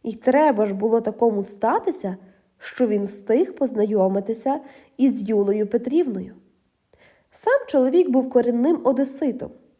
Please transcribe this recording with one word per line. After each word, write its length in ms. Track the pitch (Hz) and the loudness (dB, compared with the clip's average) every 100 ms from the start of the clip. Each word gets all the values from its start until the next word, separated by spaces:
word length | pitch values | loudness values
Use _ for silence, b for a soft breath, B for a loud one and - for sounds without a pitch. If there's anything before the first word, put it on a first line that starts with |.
І 100 | 226 | -10
треба 520 | 214 - 269 311 214 214 | -2 2 4 4 2 -2
ж 80 | |
було 280 | 190 214 226 | -2 0 0
такому 420 | 226 220 233 208 | 0 0 0 0
статися, 760 | 190 - 226 381 392 - 196 185 b b b b | -6 -4 0 0 -2 -6 -8 -10 b b b b
що 300 | - - 240 | -18 -2 0
він 160 | 208 | 0
встиг 520 | 202 - - 233 370 - | -4 -8 0 0 0 -2
познайомитися 1040 | 269 214 202 214 190 190 196 226 269 285 B B B - | -4 0 0 2 2 0 -4 -4 -4 -4 B B B 0
із 320 | 262 214 202 | 0 2 -2
Юлею 380 | 214 196 214 208 | 0 2 0 0
Петрівною. 680 | 240 240 302 294 190 190 - _ _ _ _ _ b b b b | -2 0 -2 -2 -4 -10 -18 _ _ _ _ _ b b b b
Сам 280 | - 427 539 539 | -6 0 0 2
чоловік 420 | 277 254 330 349 | 2 4 4 4
був 200 | 254 254 | 2 2
корінним 520 | 247 233 233 269 339 | 2 2 0 0 2
одеситом 680 | 262 262 269 - 285 - - - _ | 0 0 -2 -2 -4 -4 -12 -16 _